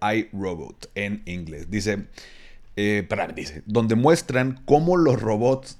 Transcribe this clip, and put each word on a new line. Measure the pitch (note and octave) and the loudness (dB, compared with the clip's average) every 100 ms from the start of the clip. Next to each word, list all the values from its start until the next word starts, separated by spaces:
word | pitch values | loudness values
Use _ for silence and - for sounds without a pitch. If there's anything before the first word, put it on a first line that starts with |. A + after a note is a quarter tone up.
I, | G#2+ A2+ G#2+ | -2 -2 -2
Robot | G2 F#2+ E2+ D2+ - - | -6 -6 -6 -10 -16 -14
en | G2+ G2+ G#2 | -8 -6 -6
inglés. | - F2+ D#2+ D2 D#2+ | -8 -10 -10 -12 -6
Dice... | G#2 G2+ G2+ - - - - - - - - | -4 -2 -4 -6 -16 -20 -20 -20 -20 -12 -4
Eh, | G#2 G#2 F2+ | 0 0 -2
perdón, | G2+ E2+ | -4 -4
dice, | - D#2+ D2+ - | -8 -12 -12 -2
donde | A2 A2+ | 0 2
muestran | A2+ C3+ E3 - B2+ C3 B2+ | 4 4 4 2 -2 -2 -4
cómo | - D3 E3 F3+ | 2 4 4 4
los | D#3 A#2+ | 4 4
robots | G#2 G#2+ A#2+ C3+ - - | 2 2 2 0 -4 -18